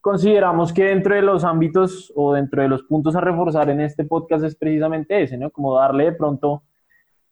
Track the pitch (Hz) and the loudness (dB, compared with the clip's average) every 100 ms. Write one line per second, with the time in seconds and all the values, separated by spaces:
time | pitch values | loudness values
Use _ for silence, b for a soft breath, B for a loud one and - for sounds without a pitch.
0 | 202 190 196 208 185 170 170 170 196 196 | -2 0 2 4 4 0 0 0 2 2
1 | 196 202 196 185 175 165 160 175 185 185 | 0 2 2 2 0 0 2 2 0 -4
2 | - 147 143 143 139 143 135 131 - 156 | -10 -2 0 0 0 0 0 -2 -2 -2
3 | 151 170 185 170 175 156 147 143 151 147 | 0 0 -2 0 0 0 0 0 -4 -4
4 | 151 165 165 160 160 156 156 156 156 160 | -4 -4 -2 -2 -2 -4 -2 0 -2 -4
5 | 151 202 135 127 143 - 139 131 135 139 | -2 -2 -2 -4 -10 -6 0 2 2 2
6 | 160 165 151 139 147 147 _ _ _ _ | 0 0 -4 -2 -2 -2 _ _ _ _
7 | _ _ _ | _ _ _